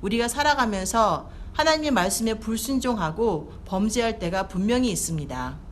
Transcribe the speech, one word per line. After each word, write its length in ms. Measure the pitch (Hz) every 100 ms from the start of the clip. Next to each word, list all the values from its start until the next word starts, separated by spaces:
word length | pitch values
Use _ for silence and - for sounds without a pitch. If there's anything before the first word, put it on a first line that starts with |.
우리가 260 | 196 233 233
살아가면서 1000 | 247 294 277 233 196 190 233 208 147 - - -
하나님의 380 | - 311 311 302
말씀에 440 | 220 185 196 226
불순종하고 1160 | 220 220 226 269 269 247 220 160 165 226 160 - -
범죄할 540 | - 190 214 240 226 220
때가 260 | 175 190 185
분명히 440 | 180 202 247 247
있습니다. 640 | 165 - 160 135 127 127 151 -